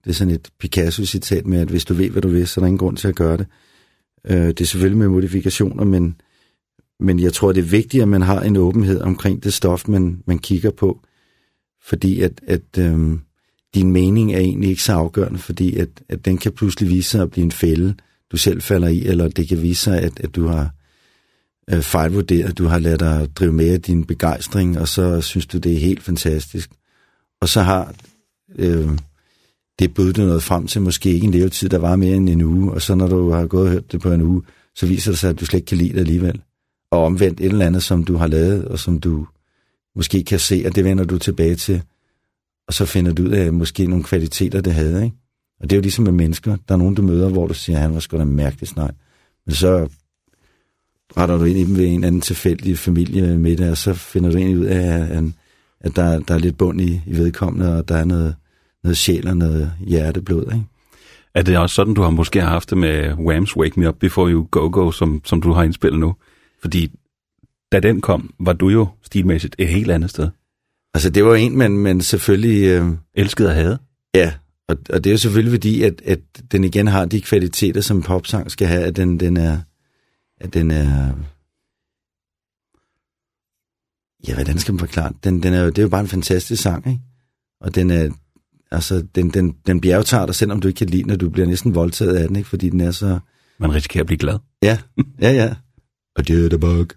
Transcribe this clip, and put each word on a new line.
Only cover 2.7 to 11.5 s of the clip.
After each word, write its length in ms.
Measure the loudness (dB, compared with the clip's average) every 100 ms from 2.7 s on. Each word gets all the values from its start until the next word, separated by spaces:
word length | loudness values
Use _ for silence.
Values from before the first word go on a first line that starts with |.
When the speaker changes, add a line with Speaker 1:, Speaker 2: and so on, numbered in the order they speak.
| 2
Speaker 1:
grund 200 | -2 -2
til 100 | -4
at 80 | 0
gøre 220 | 0 0
det. 100 | -4 _ _ _ _ _ _ _ -2
Øh, 220 | 0 0
det 140 | 0
er 40 | -4
selvfølgelig 320 | 0 0 2
med 100 | 2
modifikationer, 760 | 2 0 -2 -2 -2 -2 0
men, 320 | 2 2 0 -4 _ _ _ _ _ _ _ _
men 200 | 0 2
jeg 140 | 0
tror, 180 | 2 2
det 100 | 2
er 40 | 2
vigtigt, 360 | 0 0 0
at 60 | 2
man 140 | 2
har 200 | 2 0
en 140 | 2 2
åbenhed 460 | 2 2 0 0
omkring 420 | -2 -2 -2 -2
det 100 | -4
stof, 340 | -2 -2 -2 0
man, 360 | 0 0 -4 -4
man 120 | -4
kigger 320 | -2 -2 -2
på. 300 | 0 -2 -2 _ _ _ _ _